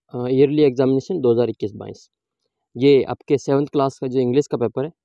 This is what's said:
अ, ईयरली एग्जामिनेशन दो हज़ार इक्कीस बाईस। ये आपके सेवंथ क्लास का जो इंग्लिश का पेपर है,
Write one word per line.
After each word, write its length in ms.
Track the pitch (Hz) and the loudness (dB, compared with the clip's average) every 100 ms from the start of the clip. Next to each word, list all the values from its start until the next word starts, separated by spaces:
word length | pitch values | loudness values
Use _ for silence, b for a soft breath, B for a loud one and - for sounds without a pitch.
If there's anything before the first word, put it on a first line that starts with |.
| _ | _
अ, 140 | 123 123 | -8 -2
ईयरली 340 | 131 139 151 | 2 2 2
एग्जामिनेशन 580 | 147 123 131 135 - 185 | 0 2 0 0 -2 -2
दो 140 | 123 | 0
हज़ार 160 | 117 120 | 2 0
इक्कीस 220 | 110 107 | -4 -10
बाईस। 380 | 101 101 - _ _ _ _ _ _ _ - | -10 -16 -18 _ _ _ _ _ _ _ 0
ये 260 | 139 139 | 4 4
आपके 340 | - 120 - 143 | 2 -6 -4 -4
सेवंथ 300 | - 139 143 | 0 -2 -2
क्लास 320 | 151 135 - | -2 -4 -4
का 80 | 135 | -6
जो 120 | 127 | -2
इंग्लिश 280 | 123 123 147 | 0 0 -2
का 100 | 127 | -2
पेपर 280 | 117 131 143 | -4 -4 -10
है, 60 | - | -10